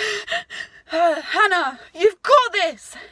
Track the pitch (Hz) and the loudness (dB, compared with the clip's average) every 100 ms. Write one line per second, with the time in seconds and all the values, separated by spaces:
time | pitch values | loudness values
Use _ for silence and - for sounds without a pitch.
0 | 427 415 403 679 - - - - - 320 | -6 -6 -6 -8 -10 -14 -16 -18 -8 0
1 | 339 311 302 349 415 370 330 254 - 311 | 2 0 -2 0 2 2 -2 -6 -14 0
2 | 392 392 - 539 494 403 339 240 - - | 0 2 4 4 4 0 -2 -4 -14 -18
3 | - | -20